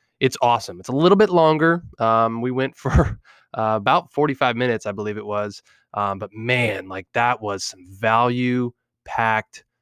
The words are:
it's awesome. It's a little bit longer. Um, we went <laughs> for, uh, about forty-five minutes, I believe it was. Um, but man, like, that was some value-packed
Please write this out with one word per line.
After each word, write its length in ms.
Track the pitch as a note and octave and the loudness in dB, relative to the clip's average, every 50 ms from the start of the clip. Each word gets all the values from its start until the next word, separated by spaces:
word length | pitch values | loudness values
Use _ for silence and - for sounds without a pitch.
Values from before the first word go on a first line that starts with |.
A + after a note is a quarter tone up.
| _ _ _ _ | _ _ _ _
it's 160 | C#3 C3 - - | -2 -2 0 0
awesome. 380 | B2+ A#2+ A#2+ A2+ - - F2+ F2 | 2 2 2 0 -2 -6 -14 -14
It's 120 | - - | -10 -6
a 40 | B2+ | 0
little 220 | C#3 E3 F3+ G3+ | 2 4 4 6
bit 140 | F#3+ G#3+ G3 | 6 4 4
longer. 520 | F3+ E3+ D#3+ D#3 D#3+ D#3 D#3+ E3+ E3+ F3 - - - - | 4 4 4 4 4 4 2 2 2 0 -4 -10 -6 -2
Um, 440 | A#2 A2+ A2+ A2+ A2+ A2+ A2+ A2+ | 0 2 4 4 2 2 0 -4
we 100 | B2 B2+ | -4 -4
went 240 | B2 C3 C3 C3 - | -2 -4 -4 -4 -6
<laughs> 0 | |
for, 420 | - - C3 C3 - - - - - _ _ _ _ _ _ - | -6 -2 2 2 2 2 2 -2 -8 _ _ _ _ _ _ -6
uh, 200 | A2+ A2 A2 A2 | -4 -2 0 0
about 380 | G#2+ G2+ A#2+ C#3+ F#3 - - | 0 2 2 2 2 0 -2
forty-five 420 | - C#3+ D3+ C#3+ C3 - C#3 B2 A#2 | -2 0 0 0 0 0 0 0 0
minutes, 320 | A#2 B2+ B2 A#2 G#2+ - | 0 0 0 0 -2 -4
I 60 | G#2+ | -6
believe 240 | G2 G#2+ G#2 G#2+ G2+ | -8 -6 -6 -6 -6
it 100 | G#2+ G#2 | -8 -8
was. 340 | G#2 G#2 G#2 G#2 G#2 G2 - - _ _ _ _ _ - | -6 -4 -4 -4 -6 -8 -14 -20 _ _ _ _ _ -6
Um, 260 | G#2 G2+ G2+ G2 G2 | -4 -4 -4 -4 -6
but 100 | G#2+ F#2+ | -8 -12
man, 540 | G#2 A2 A2 A#2+ B2+ B2+ A#2+ A2 G2+ F#2+ F#2 | -12 -8 -4 -2 0 0 0 -2 -4 -6 -10
like, 220 | F#2+ F#2 G2 F#2+ _ - | -10 -12 -12 -12 _ -2
that 280 | A#2 A#2+ B2 B2 A2 | -2 0 0 0 -2
was 220 | A2 G#2 G2 F#2+ - | -4 -6 -6 -6 -8
some 200 | - - - - F#2 | -10 -12 -14 -20 -20
value-packed 1800 | G2 G2 A2+ A2 A2+ A#2 B2 B2 B2 B2 B2 B2 B2 B2 B2 A#2+ - _ _ _ _ _ _ - - - A2+ A2+ A2 A2 - _ - - - _ _ _ | -10 -4 0 2 2 4 2 2 0 0 -2 -2 0 -2 -2 -4 -8 _ _ _ _ _ _ -8 -4 -2 0 0 0 0 -2 _ -14 -20 -20 _ _ _